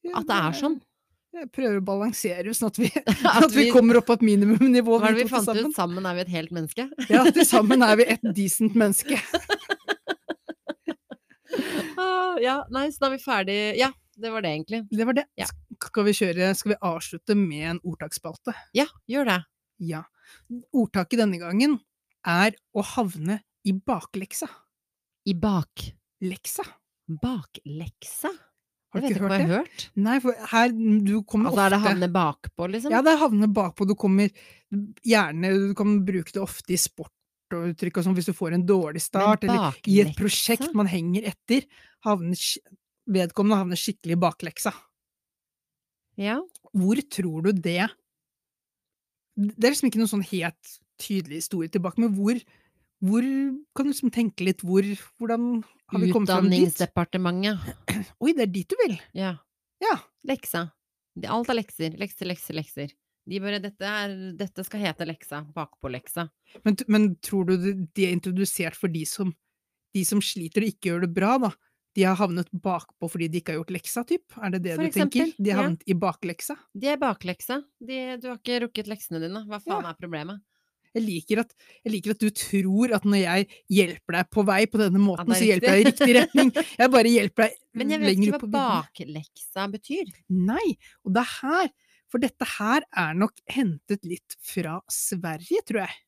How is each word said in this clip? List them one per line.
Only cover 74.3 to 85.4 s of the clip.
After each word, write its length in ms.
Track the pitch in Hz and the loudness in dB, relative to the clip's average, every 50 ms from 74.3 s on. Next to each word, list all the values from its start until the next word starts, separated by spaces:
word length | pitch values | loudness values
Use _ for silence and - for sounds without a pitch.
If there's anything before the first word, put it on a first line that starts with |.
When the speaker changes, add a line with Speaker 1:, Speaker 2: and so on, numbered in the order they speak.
| - | -16
Speaker 1:
Er 180 | 233 214 190 | -10 -6 -4
det 80 | 180 190 | -4 -4
det 120 | 175 180 165 | -4 -4 -4
Speaker 2:
For 80 | 160 330 | -2 -4
Speaker 1:
du 80 | 320 | -2
tenker? 340 | 160 196 196 285 - 247 320 | 0 0 0 2 2 0 0
Speaker 2:
eksempel, 160 | 330 - - | 0 -2 -2
Speaker 1:
De 80 | 196 208 | -2 0
har 80 | 196 202 | 0 0
Speaker 2:
ja. 60 | 180 | 0
Speaker 1:
havnet 180 | 185 165 - _ | 0 -2 -4 _
i 100 | - 190 | -2 -2
bakleksa? 600 | 170 - 180 160 _ - 175 175 - - - 294 - _ _ | 0 0 -4 -4 _ -8 -10 -8 -8 -10 -12 -12 -14 _ _
Speaker 2:
De 200 | _ 202 233 277 | _ -6 -2 -2
er 80 | 294 269 | -2 0
bakleksa. 560 | 294 247 196 - - 180 180 _ - - 247 285 285 _ _ _ | -2 -2 -2 -4 -6 -8 -8 _ -8 -8 -8 -8 -8 _ _ _
De, 200 | 240 226 262 262 254 254 254 247 | -14 -12 -10 -10 -8 -10 -10 -10
du 100 | 240 254 | -10 -12
har 80 | 247 - | -12 -10
ikke 220 | _ 240 247 247 | _ -4 -4 -4
rukket 280 | 240 233 _ 220 208 208 | -4 -4 _ -10 -10 -10
leksene 320 | 214 202 - - 170 160 | -12 -12 -10 -10 -8 -6
dine. 200 | 160 170 190 220 220 | -6 -6 -8 -10 -10
Hva 120 | 208 208 208 | -10 -12 -10
faen 240 | 208 226 202 202 | -6 -6 -6 -6
Speaker 1:
Ja. 80 | 180 170 | -6 -8
Speaker 2:
er 80 | 160 _ | -12 _
problemet? 440 | 175 170 170 151 151 175 202 202 _ _ _ _ _ _ _ _ _ _ _ | -12 -10 -10 -10 -10 -10 -14 -16 _ _ _ _ _ _ _ _ _ _ _
Speaker 1:
Jeg 80 | 226 226 | -4 -4
liker 360 | 214 180 165 - - 208 220 | -2 -4 -6 -4 -2 -2 -2
at, 80 | 226 233 _ _ _ _ _ _ | -2 _ _ _ _ _ _ _
jeg 120 | _ 233 | _ -6
liker 220 | 214 190 165 208 214 | -6 -4 -4 -4 -2
at 80 | - | 0
du 80 | 214 214 | -2 -2
tror 640 | 208 - - - 196 196 190 190 190 208 240 254 220 | -2 -4 -8 -2 0 0 2 2 2 2 2 2 0
at 100 | 196 - | 0 2
når 140 | 208 202 196 | 2 4 4
jeg 280 | 185 170 175 190 196 - - - _ _ | 2 2 2 0 0 -2 -6 -20 _ _
hjelper 480 | 190 196 190 170 170 - _ - 170 | 4 4 4 2 -2 -12 _ -4 -2
deg 140 | 175 175 _ | -2 -2 _
på 140 | - 220 202 | 0 0 2
vei 140 | 196 190 190 220 | 2 4 2 2
på 140 | 214 - 214 | 2 2 2
denne 200 | 214 190 180 196 | 2 4 4 4
måten, 240 | 202 202 180 165 175 | 4 4 2 0 0
Speaker 2:
At 20 | - | 0
det 60 | 226 | 2
er 80 | - | 4